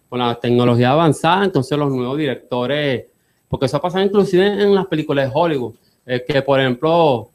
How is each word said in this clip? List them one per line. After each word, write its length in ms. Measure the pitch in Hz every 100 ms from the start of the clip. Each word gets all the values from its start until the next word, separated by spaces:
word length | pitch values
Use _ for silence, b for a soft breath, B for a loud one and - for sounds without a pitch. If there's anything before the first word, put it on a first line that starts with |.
| -
con 120 | 123
la 200 | 120 117
tecnología 520 | 120 120 123 120 123
avanzada, 540 | 151 165 135 160 185 196
entonces 320 | 151 123 147
los 140 | 143
nuevos 260 | 131 123 147
directores, 880 | 147 120 - 123 123 147 143 117 - _ _ _ -
porque 180 | 135 131
eso 120 | 143
ha 40 |
pasado 220 | 180 185
inclusive 420 | 196 202 185 175 202
en 280 | 202 202 196
las 100 | 185
películas 420 | 160 151 139 131
de 40 |
Hollywood, 400 | 135 170 143 113 - b b -
eh, 180 | 127 -
que 140 | 139
por 160 | 135 135
ejemplo 720 | 135 123 156 170 156 120 104